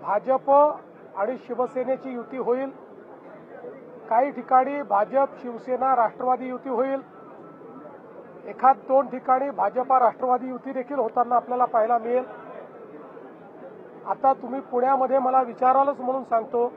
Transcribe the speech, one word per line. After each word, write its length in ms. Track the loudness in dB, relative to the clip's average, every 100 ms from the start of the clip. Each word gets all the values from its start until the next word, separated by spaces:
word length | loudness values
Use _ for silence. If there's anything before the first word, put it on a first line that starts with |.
भाजप 480 | 0 -2 2 0 6 6 6 4 -12 -20 -16 -6
आणि 200 | -4 -4
शिवसेनेची 720 | -8 -4 -4 -2 -2 -4 -4
युती 280 | -10 -10 -6
होईल, 320 | -2 -2 -2 -10 -20 -20 -20 -20 -20 -20 -20 -16 -16 -16 -18 -20 -2
काही 200 | 0 0
ठिकाणी 520 | -2 2 2 2 -4
भाजप, 460 | -2 0 0 0 0 -4
शिवसेना, 540 | -14 -14 -6 -4 0 2
राष्ट्रवादी 520 | 0 0 -2 -2 -4
युती 200 | -8 -6
होईल, 320 | -2 -2 -4 -8 -20 -20 -20 -20 -20 -20 -18 -18 -20 -20 -20 -20 -18 -16
एखाद 300 | 2 4 4
दोन 300 | 4 2 2
ठिकाणी 440 | -4 0 0 0
भाजपा 480 | -2 -2 -2 2 4
राष्ट्रवादी 500 | 4 2 0 0 -2
युती 240 | -10 -8
देखील 260 | -8 -6 -2
होताना 380 | -2 0 2 0
आपल्याला 280 | 0 0
पाहायला 340 | 2 2 2 0
मिळेल. 260 | 2 -2 -2 -12 -16 -16 -16 -18 -18 -18 -18 -18 -20 -20 -20 -20 -20 -18 -20 -16 -8
आता 260 | 0 2
तुम्ही 280 | 2 -2 -8
पुण्यामध्ये 580 | -4 0 2 2 2 2
मला 240 | 2 2
विचारालच 580 | 0 2 4 4 4 0
म्हणून 240 | -4 -4
सांगतो 480 | -2 -2 0 -2 -2